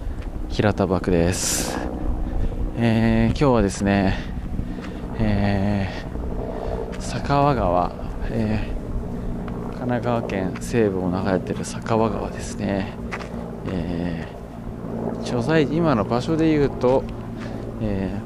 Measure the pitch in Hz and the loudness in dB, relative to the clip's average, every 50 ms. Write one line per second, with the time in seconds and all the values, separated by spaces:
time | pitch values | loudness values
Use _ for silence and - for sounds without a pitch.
0 | - - - - - - - - - - - - - 107 98 - 101 85 95 87 | -6 -6 -6 -6 -6 -6 -6 -6 -4 -2 0 2 4 2 4 4 2 2 2 2
1 | - 101 90 85 85 87 92 - - - - - - - - - - 62 - - | 2 4 4 4 4 4 2 0 0 -2 -2 -2 -2 -2 -4 -4 -4 -4 -4 -4
2 | - - - - - - - - - - - - - - - 120 117 117 113 113 | -2 -2 0 0 -2 -2 0 0 0 0 0 0 -2 -2 0 2 2 4 4 4
3 | 113 113 113 113 113 113 113 - 151 139 123 117 101 98 95 - 101 98 101 98 | 4 4 6 6 4 4 4 4 4 6 6 6 6 4 2 2 2 4 4 4
4 | 95 95 - - - - - - - - - - - - - - - - - - | 4 4 2 0 -2 -4 -6 -6 -6 -4 -4 -4 -4 -4 -6 -6 -8 -8 -8 -8
5 | - - - - 110 107 104 101 101 101 101 98 95 104 104 101 98 92 - - | -6 -6 -2 0 2 2 4 4 2 2 2 2 2 2 2 2 0 -2 -4 -6
6 | - - - - - - - - - - - - - - - - - - - - | -6 -6 -6 -4 -4 -4 -4 -4 -4 -4 -6 -6 -4 -4 -4 -4 -4 -6 -6 -6
7 | - - - 113 110 - 139 143 143 147 139 117 101 90 87 90 87 90 - - | -6 -4 -4 -4 0 2 4 4 4 4 4 4 4 4 4 4 2 2 -2 -4
8 | - - - - - - - 117 110 107 107 104 107 - - - - - - - | -6 -6 -4 -4 -4 -2 0 0 2 2 2 0 0 -2 -4 -4 -4 -4 -4 -4
9 | - - - - - - - - - - - - - - - - 127 123 123 120 | -4 -4 -6 -4 -4 -4 -6 -6 -6 -6 -6 -6 -6 -6 -6 -4 -2 0 0 0
10 | 110 120 120 117 - - 101 98 95 90 - - - - - 120 110 104 95 92 | 0 0 0 0 0 -2 -2 -2 -2 -2 -4 -4 -4 0 2 4 4 4 4 2
11 | 90 90 87 95 95 101 92 90 - - - - 90 - - 117 - - 117 110 | 0 0 0 0 2 2 2 2 2 0 -4 -4 -4 -6 -6 -6 -2 0 2 2
12 | 113 113 101 98 98 95 - - - - - - 101 98 98 98 98 - - - | 4 2 0 -2 -4 -4 -6 -6 -6 -6 -6 -4 -2 -2 0 0 -2 -4 -6 -8
13 | - - - - - - - - - - - - - - 92 90 80 87 87 85 | -8 -8 -8 -8 -8 -8 -8 -8 -8 -8 -10 -8 -6 -4 -4 -4 -2 -2 -2 -2
14 | 87 87 82 80 78 - - - - - - - - - - - - 113 117 117 | -2 -2 -4 -4 -6 -8 -10 -12 -12 -12 -12 -10 -10 -8 -8 -8 -8 -6 -6 -4
15 | 117 117 113 113 - - 127 120 117 135 160 160 147 123 139 165 170 160 135 107 | -4 -4 -4 -4 -4 -2 -2 0 0 2 4 4 4 4 2 2 2 4 4 2
16 | 98 113 117 123 120 156 160 151 160 160 156 151 143 127 - - - 123 131 135 | 2 2 0 0 0 0 2 4 4 4 4 4 4 2 2 2 2 4 4 4
17 | 120 - - - - - - - - - - - - - - - 110 104 101 95 | 2 -2 -6 -8 -8 -10 -8 -8 -8 -8 -8 -8 -8 -8 -6 -4 -2 -2 0 0
18 | 95 92 95 98 110 | 0 -2 -2 -4 -4